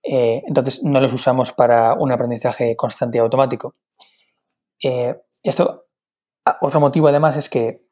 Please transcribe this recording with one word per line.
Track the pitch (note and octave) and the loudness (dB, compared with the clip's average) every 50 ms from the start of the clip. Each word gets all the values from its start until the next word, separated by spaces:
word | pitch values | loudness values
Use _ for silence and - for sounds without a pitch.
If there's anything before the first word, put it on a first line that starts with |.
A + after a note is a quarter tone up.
| - | -8
Eh, | - C#3+ B2+ A#2+ A#2 A2+ A2+ - | -2 0 0 2 2 0 -2 -4
entonces, | - C#3 C#3 B2+ C3+ - - - | -2 -2 0 0 0 -6 -4 -4
no | D3+ C#3+ C3 | 0 2 2
los | C3 B2 B2 | 2 2 -2
usamos | C3 - C3+ B2+ C3 C3 - | -2 0 0 0 0 -2 -4
para | - - B2+ A#2+ A#2+ A#2 A2+ A2+ C3+ | 2 2 4 4 6 4 4 2 2
un | - D#3 C3+ | 0 0 -2
aprendizaje | B2 A#2+ A#2+ A#2+ A#2+ A2+ - B2+ A#2 - B2+ A#2 A2+ | -2 -2 -2 -4 -4 -4 -4 -4 -2 -2 -2 -2 -2
constante | - - A#2+ - - B2+ A#2+ A#2 | -2 -4 -6 -4 -6 -6 -2 0
y | A#2+ | 0
automático. | A#2 A2 A2+ C3 C3+ B2+ B2+ A2+ - A#2+ _ _ _ _ _ _ - _ _ _ _ _ _ _ _ _ _ _ _ _ _ _ - | 0 2 2 0 0 0 -2 -8 -10 -14 _ _ _ _ _ _ -20 _ _ _ _ _ _ _ _ _ _ _ _ _ _ _ -4
Eh, | C3+ B2+ B2 A#2+ B2 - - _ _ _ - | -4 -2 -2 -4 -4 -6 -8 _ _ _ -8
esto, | _ F#3 - - F3 - - - _ _ _ _ _ _ _ _ _ _ _ _ _ | _ -4 0 0 0 0 -2 -8 _ _ _ _ _ _ _ _ _ _ _ _ _
a-, | - - - | -4 -2 -2
otro | - C#3 D#3 D#3 | -4 0 2 2
motivo, | C#3+ C#3 C3+ E3+ D3+ | 2 2 2 4 2
además, | D3 C#3+ D3 D#3 D#3 C#3 | 4 4 4 2 2 0
es | D3+ - - | -2 -8 -4
que | - C3 A#2 A2+ G#2+ - _ _ | -2 -2 -2 -2 -4 -8 _ _